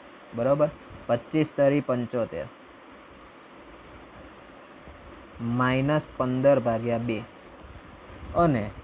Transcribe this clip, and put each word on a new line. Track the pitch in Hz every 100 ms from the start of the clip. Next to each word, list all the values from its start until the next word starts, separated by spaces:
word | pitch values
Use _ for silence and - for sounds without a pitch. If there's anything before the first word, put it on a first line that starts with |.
| - - - 113
બરોબર? | 123 147 151 - - - -
પચીસ | 120 - 156 151
તરી | - 139 143
પંચોતેર, | 135 123 117 123 107 82 71 - - - - - - - - - - - - - - - - - - - - - - - - - - - - -
માઇનસ | 117 120 127 131 139 151 - -
પંદર | 127 127 139 135
ભાગ્યા | 120 113 120 117
બે | 120 110 113 - - - - - - - - - - 160
અને | 170 123 104 -